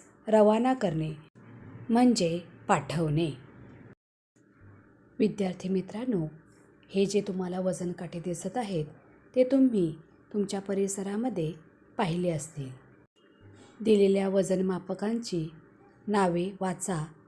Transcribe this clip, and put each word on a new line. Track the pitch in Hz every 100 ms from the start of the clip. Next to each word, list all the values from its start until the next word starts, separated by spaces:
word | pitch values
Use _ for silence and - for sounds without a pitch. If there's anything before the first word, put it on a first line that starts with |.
| - - -
रवाना | 214 208 220 254
करणे | 254 196 160 156 156 - - - - - - -
म्हणजे | 226 247 220 165 175 - - -
पाठवणे. | 170 - 151 156 151 165 131 - - - - - - _ _ _ _ _ _ - - - _ - -
विद्यार्थी | 214 - 185 - 185
मित्रांनो, | 190 185 208 254 190 156 - - - - _ -
हे | 196 196
जे | 202
तुम्हाला | 202 185 180 185
वजन | 185 170 180
काटे | 175 170 170
दिसत | 175 170 190 254
आहेत, | 202 170 151 - - - - 254
ते |
तुम्ही | 254 269 262 214 165 156 - _ _
तुमच्या | 208 196 196
परिसरामध्ये | 196 196 196 196 196 208 254 185 156 - - _ _ -
पाहिले | 190 175 180
असतील. | 156 - 143 131 127 - - _ _ _ _ - - - -
दिलेल्या | 214 208 196 196 196
वजनमापकांची | 190 190 185 190 180 185 185 208 233 233 175 160 - - - - - -
नावे | 208 185 175 185 196
वाचा | 190 175 - 160 156 -